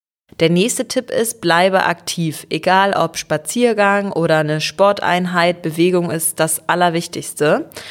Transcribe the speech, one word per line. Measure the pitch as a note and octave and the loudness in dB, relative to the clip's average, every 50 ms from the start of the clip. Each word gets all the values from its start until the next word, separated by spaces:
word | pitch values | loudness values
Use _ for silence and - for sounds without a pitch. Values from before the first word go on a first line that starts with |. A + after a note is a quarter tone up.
| _ _ _ _ _ _ - - | _ _ _ _ _ _ -4 0
Der | E3 E3 | 2 2
nächste | F3 F3+ G#3 B3 - - A#3+ | 4 2 2 0 -2 -4 -6
Tipp | - - C4 - - | -4 -4 -6 -4 -2
ist, | - - A#3 A3+ - - | -2 -2 -2 -2 -6 -4
bleibe | - E3+ E3 E3+ F#3 G3 F#3+ F#3 - | -2 0 2 4 2 2 2 2 0
aktiv, | E3+ F3 - - - - E3+ E3 D#3 C#3+ - - - | 0 -2 -4 -6 -10 -6 -4 -4 -4 -4 -8 -8 -6
egal | - D#3 - F3+ F#3 F#3+ G3 G3 - | -6 -2 0 2 2 4 2 2 2
ob | - E3 D#3+ - | 0 -2 -2 -4
Spaziergang | - - - D#3 D3+ - - - A#3+ A#3+ A#3 G#3+ G#3 G3+ G3+ G3+ G3+ G3+ G3 | -8 -6 -4 -4 -4 -4 -4 -2 0 2 2 2 2 2 2 2 0 -2 -2
oder | - E3 E3 D#3+ D#3 D#3 | -2 -2 0 2 2 2
eine | D#3 D3+ D#3 D#3 | 2 0 -2 -2
Sporteinheit, | D3+ - - - G3 G3+ G3+ - - - F3 F3+ F3+ F3 F3+ F3 E3+ F3 F3 F3 | -4 -6 0 2 2 2 4 2 0 0 0 0 0 0 0 2 2 2 0 -2
Bewegung | - E3 D#3 E3 E3+ F#3 F3+ F3 E3+ - | -6 -6 0 2 2 2 2 2 0 0
ist | D#3+ E3 - - - - | -4 -4 -4 -6 -2 -2
das | D#3+ D#3+ - - - | -2 -2 -2 -6 -2
Allerwichtigste. | - E3 F3 F3+ F3 E3 E3+ E3+ - - - C#3 - - - D3 D3+ F#3+ C4+ E4 - - - - - | -2 0 2 2 2 2 -2 -6 -6 -10 -10 -10 -10 -4 0 2 2 2 0 -2 -8 -14 -18 -18 -16